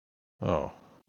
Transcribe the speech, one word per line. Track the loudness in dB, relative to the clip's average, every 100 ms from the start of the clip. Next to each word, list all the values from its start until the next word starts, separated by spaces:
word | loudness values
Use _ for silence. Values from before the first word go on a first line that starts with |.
| _ _ _ -4
Oh. | 0 0 0 -8 -20 -20